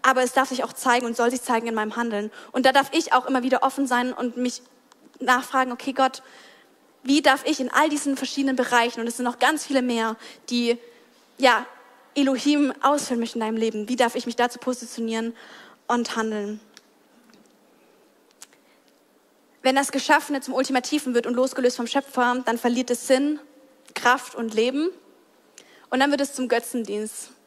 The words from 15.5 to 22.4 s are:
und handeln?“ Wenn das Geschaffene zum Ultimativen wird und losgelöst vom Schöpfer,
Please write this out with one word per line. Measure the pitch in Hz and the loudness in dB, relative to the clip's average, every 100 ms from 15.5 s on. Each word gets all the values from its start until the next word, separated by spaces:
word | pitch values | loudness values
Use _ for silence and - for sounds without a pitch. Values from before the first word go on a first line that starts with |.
| - - - - | -20 -20 -16 -2
und | 240 226 | -2 0
handeln?“ | 233 220 214 208 214 _ - _ _ _ _ _ - _ _ _ _ _ _ _ _ _ _ - _ _ _ _ _ _ _ _ _ _ _ | -4 -4 -4 -6 -10 _ -20 _ _ _ _ _ -20 _ _ _ _ _ _ _ _ _ _ -20 _ _ _ _ _ _ _ _ _ _ _
Wenn | 262 | 0
das | 269 277 | 2 0
Geschaffene | 277 - 302 - 277 | -2 2 2 2 -6
zum | 262 | -2
Ultimativen | 254 262 262 - 294 262 | -2 0 0 0 -4 0
wird | 240 240 | -2 0
und | |
losgelöst | 247 262 - 247 | 0 0 2 0
vom | 247 233 | 0 -2
Schöpfer, | 277 - - 240 247 | -2 -2 0 0 0